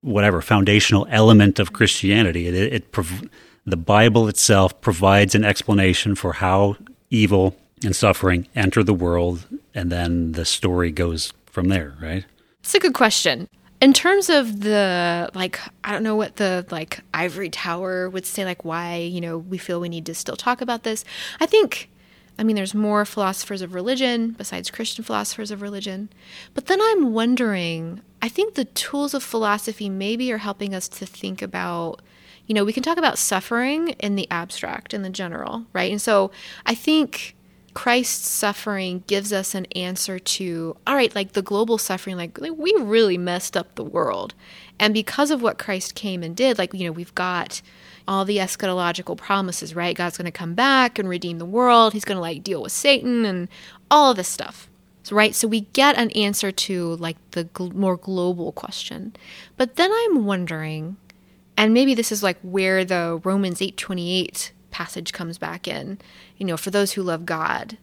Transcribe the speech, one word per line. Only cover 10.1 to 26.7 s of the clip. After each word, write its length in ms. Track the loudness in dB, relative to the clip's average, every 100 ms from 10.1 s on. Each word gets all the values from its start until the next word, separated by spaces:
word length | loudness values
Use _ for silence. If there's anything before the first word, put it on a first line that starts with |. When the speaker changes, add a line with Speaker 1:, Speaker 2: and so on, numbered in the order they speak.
| 0 -2
Speaker 1:
the 140 | -2 -2
story 440 | -4 -2 0 0
goes 420 | 0 -2 -2 -8 -10
from 240 | _ -2 0
there, 260 | 0 -2 -10
right? 240 | -8 -8 -10 _ _ _
Speaker 2:
It's 140 | -2
a 60 | 2
good 140 | 2
question. 540 | 2 2 4 0 -2 -6 _ _ _
In 140 | 6
terms 380 | 8 6 2 4
of 320 | 4 2 -4
the, 680 | 0 2 2 2 0 0 -4
like, 260 | -6 -6 -6 -14 _
I 80 | -8
don't 100 | -4
know 140 | -2 0
what 200 | -2 -2
the, 280 | -2 -2 -4
like, 300 | -8 -8 -12 -8
ivory 380 | -4 -4 -4 -8
tower 580 | -6 -6 -4 -4 -4 -4
would 160 | -6
say, 180 | -8 -6 -6
like, 180 | -6
why, 320 | -6 -6 -6 -6
you 240 | -6 -6
know, 160 | -6 -8
we 220 | -8 -10
feel 200 | -6 -6
we 100 | -4
need 160 | -8 -10
to 80 |
still 220 | -10 -10 -6
talk 260 | -4 -4
about 200 | -4 -6
this. 220 | -4 -8 -10 -14 -14 -4
I 40 | 4
think, 440 | 4 4 -2 -12 _ _ _ _ -4
I 40 |
mean, 140 | 0 0
there's 180 | -2
more 300 | -2 2 2
philosophers 560 | 0 0 -2 -2 -8 -8
of 140 | -8
religion 560 | -6 -2 0 2 0 -2
besides 400 | -4 -10 -8 -8
Christian 340 | -6 -8 -8
philosophers 460 | -4 -4 -4 -6 -10
of 100 | -10
religion. 480 | -10 -10 -10 -10 -10 _ -20 -20 -10
But 120 | -10
then 140 | 0